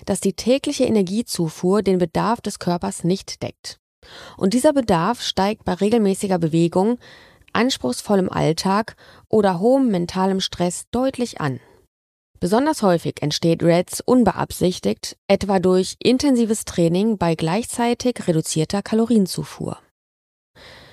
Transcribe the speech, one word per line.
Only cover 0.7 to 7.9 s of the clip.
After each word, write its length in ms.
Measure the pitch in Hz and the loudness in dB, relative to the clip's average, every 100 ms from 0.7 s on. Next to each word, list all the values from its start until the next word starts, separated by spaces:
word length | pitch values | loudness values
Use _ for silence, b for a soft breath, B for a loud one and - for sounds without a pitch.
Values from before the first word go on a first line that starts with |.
| 285 247 | -2 0
Energiezufuhr 960 | 220 180 208 240 - 165 - 180 208 | 2 0 -2 -4 -4 -4 -2 0 2
den 160 | 196 185 | 2 0
Bedarf 420 | 175 - 180 240 | 0 0 -2 -2
des 200 | 208 - | -6 -6
Körpers 440 | - 175 190 - | -4 -2 -4 -4
nicht 380 | 170 190 - - | -2 -2 -6 -10
deckt. 380 | - - - - _ _ B B B B | -10 -10 -18 -18 _ _ B B B B
Und 160 | 190 | 0
dieser 180 | 233 302 | 2 4
Bedarf 520 | 285 226 170 180 240 | 2 2 2 2 -2
steigt 420 | - - 190 220 - | -4 -2 -2 -2 -4
bei 80 | |
regelmäßiger 640 | 175 202 233 202 190 202 185 | -2 0 2 2 0 -2 0
Bewegung, 600 | 165 165 170 185 208 247 B B B B B | 0 2 2 2 0 -2 B B B B B
anspruchsvollem 800 | - 247 - 247 | -2 0 -2 -4